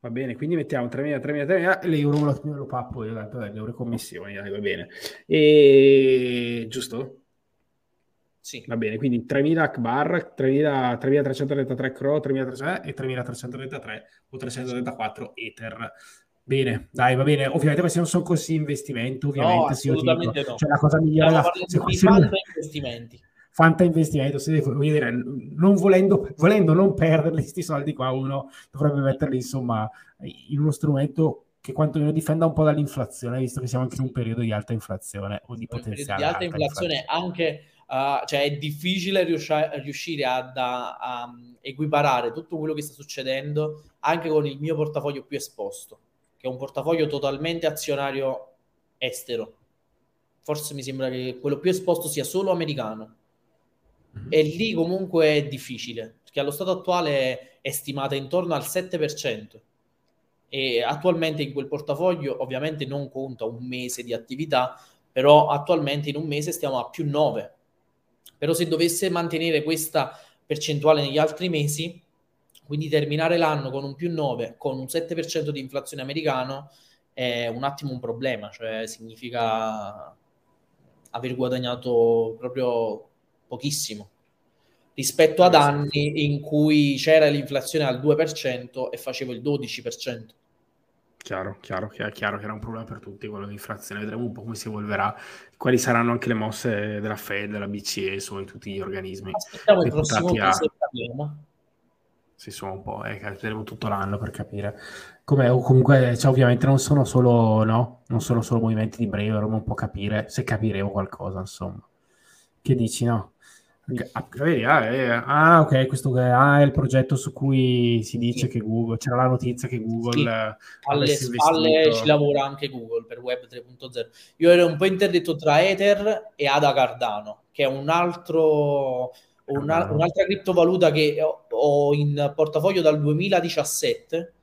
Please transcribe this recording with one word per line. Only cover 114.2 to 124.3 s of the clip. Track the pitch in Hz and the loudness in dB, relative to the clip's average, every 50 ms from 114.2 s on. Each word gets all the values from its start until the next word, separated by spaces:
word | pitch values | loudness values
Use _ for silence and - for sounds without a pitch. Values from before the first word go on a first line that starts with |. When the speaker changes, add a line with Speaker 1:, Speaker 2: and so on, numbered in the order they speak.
| - - - 120 | -10 -10 -8 -2
Speaker 1:
vedi, | 143 165 165 123 110 | 0 0 2 2 4
ah, | 127 151 151 113 | 4 4 4 4
eh, | 110 120 135 131 123 | 2 0 0 0 0
ah, | 117 117 - 131 139 151 156 165 170 165 | 0 -2 0 0 2 6 8 8 8 8
ok, | 151 156 139 131 131 | 8 6 4 4 4
questo | 131 - 127 - 139 | 2 0 -2 -2 0
che, | 123 123 | 0 2
ah, | 123 123 123 123 135 143 143 147 | 4 4 6 6 6 8 8 8
è | 143 | 6
il | 143 | 6
progetto | - - 139 120 127 135 131 - 147 | 6 2 0 2 2 2 2 2 0
su | 127 - - | -2 -2 -6
cui | - - 139 139 135 131 131 127 123 123 120 117 117 113 | -6 -4 -2 2 2 4 4 4 4 4 4 4 2 2
si | 107 - - 117 | 0 -2 -4 -2
dice | 120 120 117 - | -2 0 0 0
Speaker 2:
Sì. | - - | -2 -2
Speaker 1:
che | - 120 | -2 -4
Google, | 104 110 113 113 117 113 113 113 | -4 -2 -2 -2 0 -2 -4 -4
c'era | - 131 123 | -4 -2 0
la | 123 127 127 | 2 2 2
notizia | 127 120 - 123 120 123 - 127 | 2 0 -2 -4 -6 -6 -8 -8
che | 127 120 | -6 -6
Google, | 110 113 113 117 117 120 | -6 -4 -4 -4 -2 -2
Speaker 2:
Sì. | 120 - 147 | 0 0 0
Speaker 1:
eh, | 117 | 0
Speaker 2:
Alle | 117 113 110 107 107 _ - - - - - 139 143 147 143 | 0 -2 -2 -4 -8 _ -20 -20 -20 -14 -4 -2 0 2 2
Speaker 1:
avesse | 147 143 - 127 123 | 2 2 0 -2 -4
Speaker 2:
spalle | 120 127 147 156 165 160 160 160 | 0 4 4 4 4 4 4 4
Speaker 1:
investito. | 156 160 160 156 113 | 6 6 6 6 4
Speaker 2:
ci | 113 - | 4 4
lavora | 147 151 151 147 143 143 143 135 | 4 4 4 4 4 2 2 0
anche | 139 143 143 147 135 | -2 -4 -8 -8 -8
Google | 123 123 113 113 117 117 117 | -8 -10 -10 -6 -6 -6 -6
per | - 120 120 | -6 -16 -10
Web | 123 123 127 127 127 | -6 -6 -6 -6 -6
tre | 113 120 123 | -16 -18 -18
punto | 120 123 127 _ 135 131 | -18 _ -20 _ -20 -12
zero. | 123 120 113 - _ - - _ | -8 -8 -8 -8 _ -20 -20 _